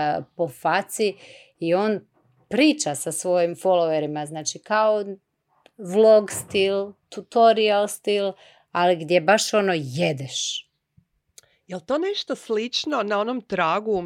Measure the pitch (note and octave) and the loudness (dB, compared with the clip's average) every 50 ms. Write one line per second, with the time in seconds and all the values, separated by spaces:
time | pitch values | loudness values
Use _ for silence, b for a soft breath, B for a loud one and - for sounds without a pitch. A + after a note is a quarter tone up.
0 | D3+ D3+ - E3 C#3 _ _ - E3+ D#3 - - - D#3+ D#3+ F#3+ G3+ - - - | -2 -2 -2 -4 -6 _ _ -6 -6 -6 -6 -4 -2 -2 0 0 -2 -4 -4 -4
1 | A3 G3+ F#3 B B B B B B B B - E3+ E3 F3 F#3 G#3 A3 G#3+ F#3 | -4 -4 -4 B B B B B B B B -6 -2 0 0 2 2 0 -2 -4
2 | - _ _ _ _ _ _ _ _ - G3+ A3+ D4 D#4 - - - D3+ D3 - | -6 _ _ _ _ _ _ _ _ -6 0 2 4 2 2 0 -2 -6 -6 -6
3 | - E3+ D3+ - - F#3 F3+ F3+ E3+ E3+ E3+ E3+ - F#3 F#3 F3 E3+ D#3+ D#3 D#3 | -6 -8 -8 -6 -2 0 0 2 0 0 -2 -2 0 2 2 2 2 0 0 -2
4 | D3+ D3+ D3+ D3+ D3+ D3 D#3+ D#3 D3+ - - - _ - G#3+ G#3+ G#3+ G#3+ G#3+ G#3 | -2 -4 -6 -8 -8 -10 -10 -10 -10 -10 -10 -10 _ -2 0 0 2 2 0 0
5 | G3+ G3+ F#3+ G3 _ _ _ _ _ _ _ _ _ _ _ - G#3 F3 F3+ G#3+ | -4 -8 -12 -16 _ _ _ _ _ _ _ _ _ _ _ -14 -8 -2 2 6
6 | A3 A3 A3 G#3+ G#3 F#3 - - - - - G3+ F#3+ G3 G3 G3 G3 G3+ G3 _ | 8 8 8 6 4 2 -8 -10 -10 -4 0 0 0 2 0 -2 -4 -6 -10 _
7 | _ - - G#3 G3 - - A#3+ A3+ A3+ A3 A3 G#3+ G#3+ G#3 G3+ G#3 G#3 - - | _ -18 -16 -16 -12 -2 2 6 6 6 6 4 2 2 2 2 0 -2 -4 -6
8 | - G#3 G3+ G3+ G3 G3 F#3 b b b b b b b - F3 F3 F3+ F3+ D#3+ | -4 -2 0 0 0 -2 -6 b b b b b b b -2 2 4 4 2 2
9 | E3 D3+ F3 F3 D#3 E3 G#3 A3 - - - G#3+ G3+ G3 F3 D#3+ C#3+ B2+ B2 D#3 | 0 2 2 2 4 4 4 4 2 0 0 0 2 2 0 -2 -4 -6 -4 -2
10 | F3 E3 D3+ B2+ C3+ B2+ - - - - - - - _ _ _ _ _ _ _ | -2 -2 -2 -4 -8 -10 -8 -8 -8 -8 -8 -10 -12 _ _ _ _ _ _ _
11 | _ _ _ _ _ _ _ - _ _ _ _ _ - F3+ F3+ E3 - C4 D#4 | _ _ _ _ _ _ _ -20 _ _ _ _ _ -14 -14 -12 -6 -4 -4 -2
12 | F4 G4 G4+ - - - C4 - - - A3 G#3+ A3+ B3 - - - D#4 D4 B3 | -2 -2 -4 -6 -6 -8 -8 -10 -6 -4 -4 -4 -4 -4 -6 -6 -4 -4 -4 -4
13 | G3+ G#3 G#3+ G3+ G#3 A#3 B3+ B3 G3+ - G3 F#3 E3+ D#3+ E3+ G3+ G#3+ A3 G#3 F#3 | -2 -2 -2 -2 -2 -2 -4 -8 -6 -6 -2 -2 0 0 0 -2 -2 -2 -4 -4
14 | F3 | -4